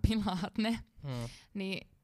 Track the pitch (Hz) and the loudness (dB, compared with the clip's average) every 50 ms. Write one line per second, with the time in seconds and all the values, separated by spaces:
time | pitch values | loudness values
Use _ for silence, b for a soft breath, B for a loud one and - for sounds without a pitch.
0 | - - 220 220 196 196 185 175 190 - - - 214 226 226 214 - - _ - | 4 4 4 4 2 2 0 0 -2 -2 0 0 2 2 0 0 -4 -10 _ -10
1 | - 139 127 120 117 120 B B B B - 202 190 190 190 - - - - _ | -6 -4 -4 -4 -4 -6 B B B B -8 -6 -4 -4 -4 -6 -8 -12 -20 _